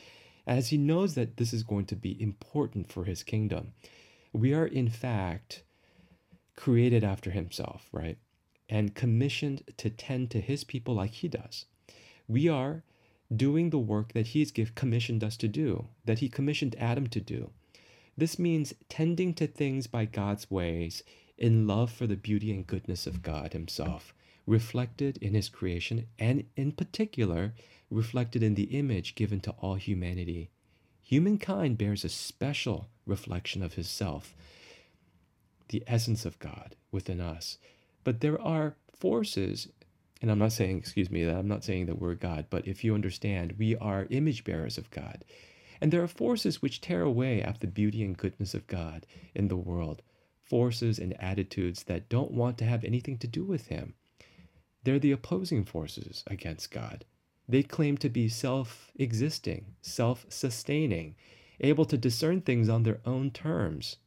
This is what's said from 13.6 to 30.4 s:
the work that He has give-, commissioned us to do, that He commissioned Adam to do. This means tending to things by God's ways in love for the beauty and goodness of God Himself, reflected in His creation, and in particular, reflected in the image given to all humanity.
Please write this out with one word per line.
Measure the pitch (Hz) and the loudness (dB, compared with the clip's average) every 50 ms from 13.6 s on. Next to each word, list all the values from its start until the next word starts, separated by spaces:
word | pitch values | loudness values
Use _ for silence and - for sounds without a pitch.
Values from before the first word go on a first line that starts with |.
| 170 165 | 4 4
the | 160 139 | 2 2
work | 113 107 107 107 110 113 | 2 2 0 0 0 0
that | - 117 110 113 | 0 -2 0 2
He | - 151 | 2 2
has | 147 - | 2 2
give-, | - 117 110 113 - | 2 0 -2 -2 -2
commissioned | - 135 123 113 117 117 - 120 110 | -2 0 2 2 2 2 0 0 0
us | 110 107 113 | 0 -2 -2
to | - 117 107 | -2 -2 0
do, | 107 147 156 123 85 - - - - _ - | 0 0 0 0 0 -2 -4 -8 -14 _ 0
that | 113 110 113 | 0 2 2
He | 139 123 | 0 0
commissioned | - - 135 147 151 - 151 127 - - | 0 0 0 0 0 0 -2 -2 -2 0
Adam | 117 117 117 139 135 117 | 0 0 0 0 0 -2
to | - 107 | -2 -4
do. | - - - - - - - _ _ _ - - - - - - - _ _ | -4 -4 -4 -6 -6 -8 -12 _ _ _ -20 -20 -20 -20 -20 -20 -20 _ _
This | 131 156 160 - | 0 0 0 2
means | - 175 170 165 156 143 - - - _ - | 2 2 4 4 2 2 0 -6 -12 _ -8
tending | - - 160 170 170 170 185 180 160 | -2 0 0 2 2 2 2 0 0
to | - 160 | 0 -2
things | - - - 143 135 131 135 123 | -2 0 0 0 0 0 -2 -2
by | 113 - 117 110 | -2 -2 0 0
God's | 110 - 110 101 104 104 104 - - | 0 0 0 0 0 0 -2 -4 -2
ways | 98 92 87 85 82 85 85 85 - - - - - - _ _ _ - | -2 0 0 0 0 0 -2 -4 -6 -10 -14 -16 -20 -20 _ _ _ 2
in | 117 117 113 113 107 | 4 6 6 6 6
love | 104 98 110 120 120 | 6 4 4 2 2
for | - - 123 | 0 -2 -2
the | 104 101 | -2 -2
beauty | 104 - 107 107 101 107 107 | -2 0 0 0 0 0 0
and | 101 95 90 | -2 -4 -4
goodness | - 95 92 - - 92 - - | -4 -6 -4 -4 -4 -6 -6 -6
of | - - - | -6 -6 -6
God | - 80 78 76 73 82 | -4 -4 -4 -4 -4 -6
Himself, | - 80 80 80 - - 73 90 - - - - - _ _ _ - _ _ | -6 -8 -8 -6 -6 -4 -4 -4 -4 -6 -10 -18 -20 _ _ _ -20 _ _
reflected | - 113 113 113 - - 123 123 117 - - 139 139 135 - | 4 4 4 4 2 -2 -4 -4 -4 -4 -2 -2 -2 -2 -2
in | - 98 104 | -2 0 2
His | 104 101 - | 2 0 -2
creation, | - - 98 92 87 85 - - 113 117 117 - - - | -4 -4 -2 -2 -2 -2 -2 -2 -2 -4 -4 -6 -4 0
and | 113 120 131 156 - - - | 2 2 2 2 0 -4 -4
in | 139 135 147 | -2 -2 -2
particular, | 151 - 175 - - - 220 214 - 127 110 92 82 82 95 107 113 - - - - - _ - | -2 -2 -4 -4 -2 -2 -2 -2 0 0 2 2 2 0 0 -2 -4 -8 -16 -20 -20 -20 _ -2
reflected | 107 110 113 117 - 127 120 117 - 120 | 0 0 0 0 0 -2 0 0 0 2
in | 113 107 101 | 2 4 4
the | 98 101 - 131 | 2 2 0 0
image | 143 143 131 107 87 82 - - | 0 0 0 0 0 -2 -4 -4
given | - 110 98 104 95 | -2 -2 0 -2 -2
to | - 104 | -4 -6
all | - - - 95 95 | -6 -4 -4 -2 -2
humanity. | 95 - 110 101 90 90 87 90 90 90 85 87 82 | -2 -2 -2 -2 0 -2 -2 -4 -4 -4 -4 -4 -6